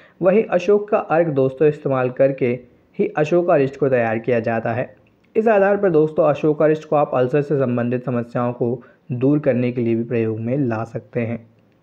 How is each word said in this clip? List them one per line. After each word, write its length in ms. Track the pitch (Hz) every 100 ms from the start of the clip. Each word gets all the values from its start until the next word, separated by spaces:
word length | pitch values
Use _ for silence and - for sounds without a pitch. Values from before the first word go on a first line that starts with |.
| - _
वहीं 220 | 180 202
अशोक 440 | 220 180 208 208 208
का 100 | 208
अर्क 280 | - 160 170
दोस्तों 420 | 139 131 131 156
इस्तेमाल 420 | 151 143 131 127
करके 480 | 127 139 135 123 120 - _ _ -
ही 80 | 208
अशोकारिष्ट 680 | - 151 170 175 160 135 -
को 120 | 139
तैयार 300 | 127 113 113
किया 220 | 117 120
जाता 320 | 113 113 117
है। 220 | 117 139 - _ _ _ -
इस 120 | 220
आधार 280 | 202 196 202
पर 140 | 202
दोस्तों 340 | 156 156 156
अशोकारिष्ट 640 | 151 139 156 151 156 156 -
को 80 | 147
आप 140 | 147
अल्सर 280 | 131 127 147
से 160 | 143 147
संबंधित 460 | 127 120 120 123
समस्याओं 480 | 127 120 117 127 123
को 300 | 123 120 123 - _ _
दूर 260 | 123 131 147
करने 340 | 147 120 123
के 80 | 123
लिए 140 | 117
भी 100 | 113
प्रयोग 360 | 117 120 110 110
में 160 | 113 139
ला 260 | 127 110
सकते 360 | 110 120 - 123
हैं। 260 | 113 113 - _ _ _